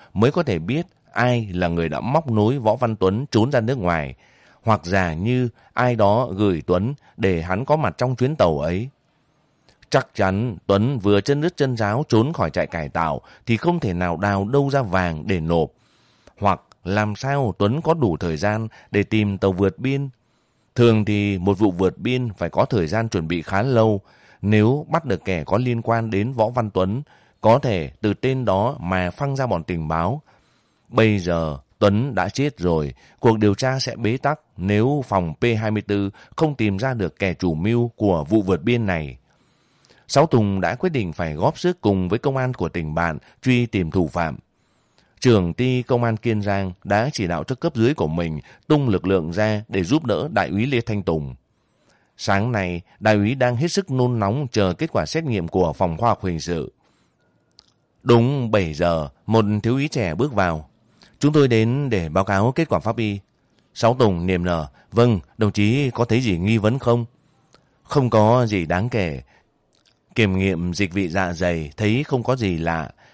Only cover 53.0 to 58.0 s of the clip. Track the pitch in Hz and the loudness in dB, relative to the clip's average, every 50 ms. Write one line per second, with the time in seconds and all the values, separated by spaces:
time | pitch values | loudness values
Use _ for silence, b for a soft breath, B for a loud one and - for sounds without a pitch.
53 | 98 110 107 104 101 107 131 135 127 123 120 113 156 175 - 196 190 - 135 127 | 2 2 4 4 2 2 0 0 0 0 0 0 -2 -2 -2 -2 -2 -2 0 0
54 | 123 127 123 113 104 98 107 143 151 123 - 113 101 92 87 - 156 165 - 107 | 2 2 2 0 0 0 0 -2 -4 -4 -2 0 0 0 0 -2 -4 -4 -2 -2
55 | 80 - - 160 165 147 117 98 82 82 - 95 90 82 73 - 98 87 82 78 | -4 -2 -4 -4 -2 -2 -2 -2 -2 -2 0 2 2 2 0 0 -2 -2 -2 0
56 | 117 117 104 - - 95 85 80 73 87 87 82 67 - - _ _ _ _ _ | 0 0 0 0 -2 -4 -6 -4 -4 -4 -4 -4 -6 -6 -10 _ _ _ _ _
57 | _ _ _ _ _ _ _ _ _ _ _ _ _ _ _ _ _ _ _ _ | _ _ _ _ _ _ _ _ _ _ _ _ _ _ _ _ _ _ _ _